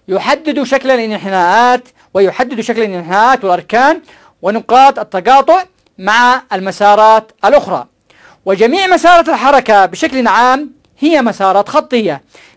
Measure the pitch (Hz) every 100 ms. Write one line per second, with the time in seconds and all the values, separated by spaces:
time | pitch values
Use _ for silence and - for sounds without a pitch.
0 | - 190 190 294 311 285 269 262 262 254
1 | 226 214 196 190 175 208 247 247 247 _
2 | _ 185 190 - 247 233 226 226 214 185
3 | 165 190 233 254 196 175 - 220 269 330
4 | _ _ _ _ 175 220 - 240 277 269
5 | 214 185 185 262 277 349 359 _ _ -
6 | 190 226 247 254 - 185 190 185 202 208
7 | 214 220 220 _ 202 277 - 165 123 _
8 | _ _ _ _ 185 190 226 349 381 359
9 | 330 349 320 320 262 277 - 208 185 170
10 | 311 262 233 202 247 262 294 _ _ _
11 | 294 311 240 190 196 190 202 294 - 240
12 | 202 139 _ _ _